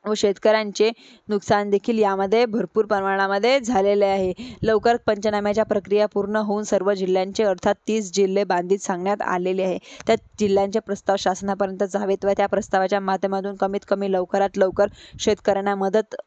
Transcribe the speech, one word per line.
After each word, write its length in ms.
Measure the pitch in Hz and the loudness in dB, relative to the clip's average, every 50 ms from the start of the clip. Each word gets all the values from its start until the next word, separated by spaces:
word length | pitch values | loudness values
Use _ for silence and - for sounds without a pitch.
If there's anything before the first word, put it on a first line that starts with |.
| - | -2
व 80 | 208 214 | -2 -2
शेतकऱ्यांचे 760 | 208 - 202 190 - - 214 214 220 220 208 185 - 208 226 233 _ - - - _ _ | 0 0 0 0 2 2 2 2 4 0 -4 0 2 2 2 2 _ -20 -20 -20 _ _
नुकसान 420 | - 208 202 - - 226 208 208 202 | -4 -4 -4 0 2 0 2 2 0
देखील 300 | 202 196 - - 233 220 | 0 0 0 0 0 2
यामध्ये 460 | 208 196 196 196 196 196 208 226 247 | 2 2 2 0 0 2 2 2 2
भरपूर 400 | 233 208 240 - 175 _ - 196 | 2 0 -4 -4 -2 _ -2 0
प्रमाणामध्ये 760 | 208 214 196 196 196 196 196 196 196 196 202 202 240 269 277 | 2 0 0 0 0 0 0 0 0 0 0 2 2 2 2
झालेले 460 | 233 214 247 190 196 202 202 202 196 | 0 0 0 2 2 4 4 4 2
आहे. 280 | 196 196 196 190 185 180 - - - - - | 2 2 0 0 -2 -4 -6 -12 -16 -10 -4
लवकर 360 | - 220 220 208 202 233 233 226 _ | 0 0 0 2 4 2 2 2 _
पंचनाम्याच्या 580 | - 214 208 202 214 208 208 202 208 202 220 214 | -2 -4 0 -2 -2 -2 0 -2 0 0 0 0
प्रक्रिया 400 | - 214 208 175 185 202 208 208 | 0 -2 -4 -2 0 2 2 2
पूर्ण 280 | 208 _ 202 202 196 214 | 2 _ -4 -4 -2 -2
होऊन 260 | 214 214 208 202 208 214 | -4 -2 -2 -4 -4 -2
सर्व 280 | - 208 196 185 202 208 | 0 -2 0 2 0 0
जिल्ह्यांचे 500 | 190 190 180 185 185 190 196 196 - 220 | 0 0 0 0 0 -2 -2 -2 0 0
अर्थात 320 | 202 185 180 - 208 202 _ _ | 0 0 0 0 -2 -2 _ _
तीस 240 | - 214 220 208 180 170 | -2 -2 -2 -2 -2 0
जिल्हे 300 | 196 196 190 190 196 202 | 0 0 2 2 0 0
बाधित 360 | 185 190 175 175 180 196 202 | 0 0 -2 0 0 -2 -2
सांगण्यात 420 | - - 190 175 180 196 208 - | 0 -6 -4 -4 -2 -2 -2 -2
आलेले 420 | - - 180 180 180 185 190 190 185 | -2 -2 -2 -2 -2 -2 -2 -2 -2
आहे. 140 | 190 175 - _ - - - - | -2 -2 -4 _ -14 -20 -8 0
त्या 80 | - 226 220 _ - _ - | 0 0 0 _ -16 _ -2
जिल्ह्यांचे 400 | 214 196 196 196 196 202 190 220 | 0 2 2 2 2 0 -2 -6
प्रस्ताव 360 | - - 202 - _ - 196 196 | -4 -4 -8 -4 _ -2 -2 0
शासनापर्यंत 640 | - 190 185 - 190 196 196 190 202 190 190 185 208 | 0 -2 -2 -2 -4 -6 -2 -2 -2 -4 -2 -4 -4
जावेत 420 | 190 185 202 208 190 196 190 - | -2 -2 -4 -2 -2 -2 0 0
व 80 | 202 196 | -2 0
त्या 100 | 196 202 | 0 0
प्रस्तावाच्या 520 | 196 202 190 214 - - 190 190 190 208 202 | 0 0 -4 -2 0 0 0 0 0 0 -2
माध्यमातून 560 | 196 190 190 185 - 196 196 190 185 202 202 | 0 -2 -2 -2 -2 -2 -2 -4 -6 -6 -4
कमीत 300 | 190 196 190 196 202 - - | -2 -2 -2 -2 -6 -2 -2
कमी 220 | 202 196 196 196 | -2 -2 0 -2
लवकरात 460 | 190 185 180 - - 196 196 202 - | 0 -2 -2 -2 0 0 0 0 2
लवकर 300 | 196 190 190 180 - 202 208 - - - - - - | 0 0 0 2 0 0 0 -2 -14 -20 -20 -14 -4
शेतकऱ्यांना 560 | - 220 208 - _ - 196 196 196 202 202 | 0 0 0 0 _ 0 0 0 0 -2 -2
मदत 400 | 196 190 190 180 220 220 _ - - - | 0 -2 0 0 0 0 _ -10 -14 -14